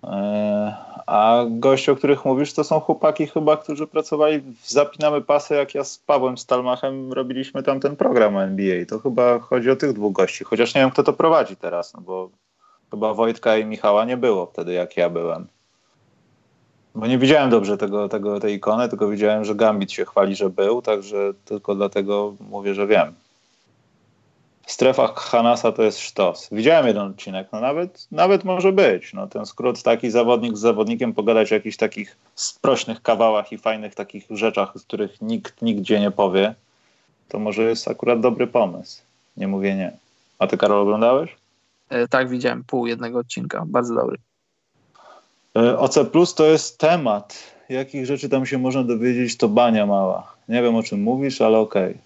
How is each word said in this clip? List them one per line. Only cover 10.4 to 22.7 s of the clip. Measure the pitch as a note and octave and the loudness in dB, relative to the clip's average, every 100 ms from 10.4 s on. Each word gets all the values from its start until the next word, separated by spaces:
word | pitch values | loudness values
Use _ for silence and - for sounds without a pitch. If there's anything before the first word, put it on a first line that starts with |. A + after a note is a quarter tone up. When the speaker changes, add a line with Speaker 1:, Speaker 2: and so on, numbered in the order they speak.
Speaker 1:
Chociaż | - A2+ A#2 | -6 0 2
nie | C#3+ | 4
wiem, | C3 | 2
kto | B2+ | 2
to | C#3+ | 0
prowadzi | C3 E3 D#3+ G#2+ G2 | 2 4 4 2 -6
teraz, | F2+ F2 F2 | -8 -6 -8
no | - | -12
bo | F2+ F#2 F#2 _ _ _ _ _ _ | -12 -10 -12 _ _ _ _ _ _
chyba | G#2 A2 | -4 -4
Wojtka | G#2 A2+ A#2 A#2+ A2 | 0 0 0 2 2
i | |
Michała | G#2+ G#2+ G#2+ G#2 | 0 -2 2 2
nie | A#2 B2+ | 2 0
było | A#2+ G2 F2 | 0 0 -2
wtedy, | - F2 | -8 -6
jak | F2 F2 - | -4 -4 -2
ja | F2 | -2
byłem. | E2+ E2+ E2 - _ _ _ _ _ _ _ _ _ _ _ _ _ _ | 0 -4 -6 -12 _ _ _ _ _ _ _ _ _ _ _ _ _ _
Bo | G#2+ A2 | -8 -2
nie | B2+ | 2
widziałem | C3 D3+ C3+ | 4 4 6
dobrze | A#2 G2 G2+ | 2 2 -2
tego, | G#2 G2+ G2+ | -2 -2 -2
tego, | A2 G2+ G2+ | -4 -4 -2
tej | G#2+ | -4
ikony, | G2+ G2+ A2 B2 | -4 -2 0 -2
tylko | G2+ G#2+ | -2 -2
widziałem, | G#2 G#2 G#2+ | 0 0 0
że | G#2+ | -2
Gambit | G#2 A2 G#2 F#2+ | 0 2 2 -4
się | - | -6
chwali, | F#2+ - G2 G2 | -4 0 0 0
że | G2 | -4
był, | F2+ G2+ A#2+ | 0 0 0
także | A#2 G#2+ G2 G#2 G2+ G2 | 0 -4 -4 -4 -4 -6
tylko | _ G#2 G#2 | _ -10 -6
dlatego | G2 G2+ G2+ G2 G2+ G#2 G2+ | -4 -2 -2 -2 -2 -4 -8
mówię, | G#2 G2+ G2+ | -16 -8 -6